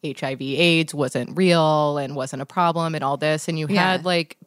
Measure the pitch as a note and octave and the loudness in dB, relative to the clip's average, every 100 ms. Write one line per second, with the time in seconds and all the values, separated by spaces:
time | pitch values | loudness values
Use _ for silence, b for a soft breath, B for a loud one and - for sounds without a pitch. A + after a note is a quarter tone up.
0 | D#3 C3 C#3 C3 C3+ C#3 E3+ E3 D#3+ D3 | -8 -6 -6 -6 -6 2 4 4 0 -2
1 | C3+ - A#2+ E3 F#3 E3+ D#3 D3+ D3 D3 | -2 -2 -4 0 4 6 4 4 2 0
2 | C3+ C#3+ C3 C3+ C#3 - F3 E3 E3 D#3 | -4 -6 -6 -8 -6 0 0 2 -4 -2
3 | C#3 C#3 D3+ D#3 - D#3+ D3+ G3 F#3 F#3 | -4 -2 0 -2 -2 -4 -2 0 2 0
4 | F3 F3 E3 - | 0 -2 -2 -12